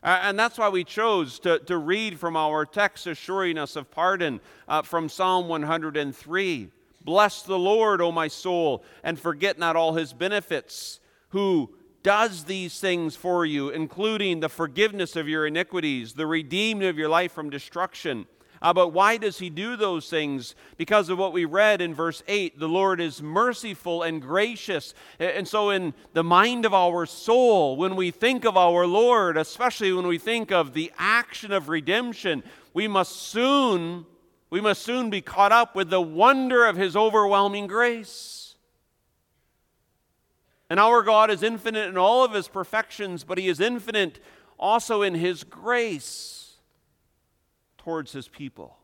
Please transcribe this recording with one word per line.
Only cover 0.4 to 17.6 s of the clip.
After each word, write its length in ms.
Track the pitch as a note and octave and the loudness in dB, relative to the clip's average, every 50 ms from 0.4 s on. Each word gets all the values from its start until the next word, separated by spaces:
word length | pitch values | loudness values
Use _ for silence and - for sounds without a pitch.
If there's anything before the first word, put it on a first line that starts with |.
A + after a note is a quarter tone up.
| A3 A#3+ - | 0 -2 0
why 120 | - A3 G3+ | 0 0 0
we 140 | F#3+ F#3 F3 | 2 0 -4
chose 560 | - - G#3+ A3 A3+ G#3+ F#3 D#3+ C3 A#2+ - | -4 -4 -2 0 2 2 0 0 -4 -8 -6
to, 200 | - F3+ E3+ - | 0 0 0 0
to 180 | D3 C3 F3+ | 0 -2 -4
read 420 | E3+ D3+ D#3 F#3 G#3+ A3+ G#3+ F3+ D3+ | -4 0 -2 -2 -2 -2 -6 -8 -6
from 160 | - E3+ E3 | -6 -4 -2
our 300 | D#3+ D#3 D3+ D3+ D#3 D3+ | 0 0 0 0 0 -2
text 420 | D3+ - G#3 G#3 G3 _ - - | -2 0 0 0 0 _ -6 -10
assuring 500 | F3 D#3+ - - - F#3+ G3 F#3+ F3 E3 | -10 -10 -10 -8 -6 -4 -2 -2 -2 -2
us 180 | D#3+ D3 C#3 - | -4 -6 -8 -8
of 160 | D#3 C3+ _ | -12 -12 _
pardon, 500 | _ - E3+ F#3 G3 F#3 F3 D#3 B2+ G2+ _ - - - - | _ 0 2 2 2 0 -2 -4 -4 -6 _ -18 -20 -20 -8
uh, 140 | - D3 D#3 | -4 -2 -2
from 260 | D3 - - E3+ D#3+ | -2 -2 -4 -4 -4
Psalm 400 | D3+ - - F#3+ F#3 F#3 F3+ F3+ | -4 -4 -2 0 2 2 0 0
one 160 | E3+ E3 D#3 D3 | -2 -4 -4 -2
hundred 340 | D3+ D#3+ E3 D#3+ D#3 C#3+ | -2 -4 -4 -4 -4 -4
and 180 | D3+ D3 C#3 C3 | -4 -4 -4 -8
three. 540 | - - D3 E3 F#3 G3 F#3 E3+ C3 G2+ F2 _ _ _ _ _ _ _ | -12 -14 -6 -4 -2 -2 -2 -4 -6 -8 -14 _ _ _ _ _ _ _
"Bless 380 | D3+ E3 G3 G#3 G3+ - - | 0 4 4 4 4 2 -6
the 180 | - F3+ F#3+ F#3 | -8 -4 -2 0
Lord, 400 | F3+ F#3+ G#3 A3+ A3 G#3+ G3+ F3+ | 2 2 2 4 4 2 2 2
O 100 | F3 E3+ | 2 0
my 180 | E3 E3 D#3+ D#3 | 0 0 -2 -4
soul, 560 | - - - F#3 F3+ F3 E3 D3+ C3 - - - - - - | -6 -8 -6 -2 -2 0 0 0 0 -2 -6 -16 -20 -10 -8
and 160 | D#3 E3+ C#3 | -8 -8 -4
forget 400 | - E3+ D#3 C#3+ F3+ G3+ F#3 - | -4 -6 -4 -2 -2 -2 -2 0
not 160 | E3+ E3+ D#3+ | -2 0 2
all 200 | E3 E3 D#3+ D#3+ | 2 2 2 0
His 180 | E3 E3 C3 B2+ | -2 -4 -6 -6
benefits, 880 | A#2+ E3+ F#3+ G#3 G3+ - - E3+ C#3 - - - - - - - - _ _ _ _ _ _ | -6 -4 -2 -2 -4 -4 -4 -6 -6 -6 -10 -16 -14 -14 -14 -16 -18 _ _ _ _ _ _
who 460 | - G3 G3+ F#3+ F#3 D#3+ C3 A2 - _ _ _ _ _ | -4 -2 0 2 2 0 0 -2 -10 _ _ _ _ _
does 440 | _ G3 G3+ G#3 A3+ A#3 F#3+ E3+ D3+ | _ 2 2 4 2 0 -2 -8 -10
these 340 | D#3 G3 F#3+ F#3 E3+ - - | -10 -8 -8 -8 -10 -10 -4
things 360 | - F#3+ F3+ F3 E3 D#3+ D3 | -2 -2 -2 0 -2 -6 -8
for 300 | - - F3+ F3+ F3 E3+ | -6 -4 -2 0 0 0
you, 240 | D#3 D3+ C#3+ C#3 C#3+ | 0 -2 -2 -4 -4
including 680 | - D#3+ D#3+ D3 - F3 G3+ A3 A3 G#3+ G#3 F#3+ F3 E3 | -4 -6 -8 -8 -6 -4 -2 -2 -2 -2 -2 -2 -2 -2
the 100 | D#3 D3+ | -4 -6
forgiveness 680 | - - E3 D#3 B2+ D#3 G#3 A3 G3+ G3+ F3+ D#3+ - | -4 -6 -8 -6 0 0 0 0 0 -4 -6 -4 -4
of 100 | E3+ D#3 | -6 -4
your 180 | D3 D#3 D#3 D#3 | -4 -2 -2 -2
iniquities, 680 | D3+ D3+ E3 F#3 _ - F3+ D#3+ D3+ C#3 B2+ A#2 A2+ A#2 | -2 -2 -4 -4 _ -4 -4 -4 -2 -4 -4 -6 -10 -8
the 120 | C3 D#3 | -6 -4
redeeming 640 | D#3 E3 D#3+ D#3 C3 D3+ F#3+ G#3+ A3 A3 G3+ F#3+ | -2 -2 -4 -4 -4 -4 -2 -2 -2 -2 -2 -2
of 100 | F#3 E3 | -2 -2
your 120 | D3+ D#3 D3+ | -2 -2 2
life 240 | D#3+ E3 F3+ E3+ - | 2 2 0 0 -6
from 160 | - D3+ D3 | -8 -10 -10
destruction." 760 | C#3 C#3+ | -10 -12